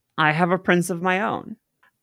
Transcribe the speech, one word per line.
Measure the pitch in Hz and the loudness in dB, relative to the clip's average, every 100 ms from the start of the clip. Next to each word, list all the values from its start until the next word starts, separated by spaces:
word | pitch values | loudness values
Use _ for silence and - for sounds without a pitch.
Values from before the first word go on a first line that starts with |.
| _ - | _ -2
I | 156 | 0
have | 151 175 | 2 2
a | 180 | 0
prince | 180 180 175 | 2 2 2
of | 175 | -2
my | 185 185 | -2 -2
own." | 214 - - 220 _ _ _ _ | -2 -6 -8 -18 _ _ _ _